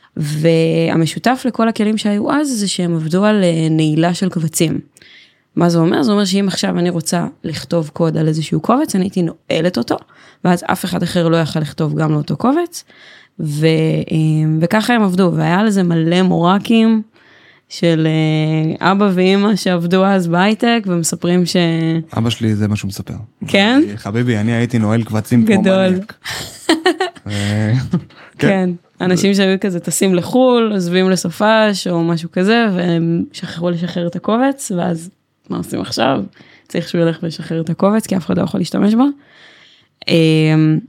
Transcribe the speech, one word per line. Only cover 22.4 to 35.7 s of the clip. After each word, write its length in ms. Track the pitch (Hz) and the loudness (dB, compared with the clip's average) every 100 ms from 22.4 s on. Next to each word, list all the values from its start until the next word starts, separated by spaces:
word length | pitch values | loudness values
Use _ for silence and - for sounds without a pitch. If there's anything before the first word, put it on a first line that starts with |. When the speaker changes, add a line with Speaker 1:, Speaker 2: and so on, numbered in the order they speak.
| 110 104 | 0 0
Speaker 2:
זה 120 | 107 | 0
מה 80 | 104 | -2
שהוא 140 | 101 | -4
מספר. 240 | - - - 104 - 151 | -8 -10 -12 -14 -14 -4
Speaker 1:
כן? 340 | 196 208 269 320 - | 0 2 2 0 -4
Speaker 2:
חביבי, 420 | - 113 123 107 | -4 -2 0 0
אני 140 | 110 | 0
הייתי 280 | 117 117 120 | 0 0 0
נועל 240 | 107 117 | 0 0
קבצים 420 | 107 110 - 123 110 | -2 -4 2 2 4
כמו 160 | 190 | 4
Speaker 1:
גדול. 280 | 185 190 190 | 4 2 2
Speaker 2:
מניאק. 240 | 185 208 | 0 -6
Speaker 1:
<laughs> 1120 | - - - - - - 320 349 330 359 - - | -14 -12 -12 -12 -6 -2 0 0 -2 -4 -8 -8
Speaker 2:
אה, 460 | 101 101 107 110 127 131 175 - - - - | -4 -2 0 0 0 -2 -4 -6 -20 -16 -2
Speaker 1:
כן. 100 | 147 | 0
Speaker 2:
כן. 220 | 190 180 175 _ - | 2 0 -4 _ -4
Speaker 1:
אנשים 320 | 185 175 196 | 0 2 2
שהיו 260 | 196 190 190 | 2 2 0
כזה 180 | 202 175 | -2 -4
טסים 360 | 170 - 190 175 | -4 -2 2 0
לחו"ל, 560 | - 247 262 240 220 | 0 2 4 4 2
עוזבים 360 | 202 170 180 185 | 0 0 2 2
לסופש, 800 | 185 175 - 214 220 214 190 190 | 0 -2 0 2 4 2 0 -2
או 140 | 170 | 0
משהו 280 | 170 165 170 | 0 -2 -2
כזה, 360 | 180 190 233 220 180 | -2 2 2 2 0
והם 480 | 175 170 165 170 - | 0 0 0 -2 -4
שכחו 360 | - 175 165 175 | -8 -12 -6 -4
לשחרר 380 | 170 170 180 170 | -2 -4 -4 -4
את 80 | 175 | -4
הקובץ, 560 | - 226 269 277 - 175 | -2 0 0 -2 -4 -2
ואז 320 | 175 165 175 - _ _ - | -2 -4 -8 -20 _ _ -10
מה 80 | - | -8
עושים 240 | - | -6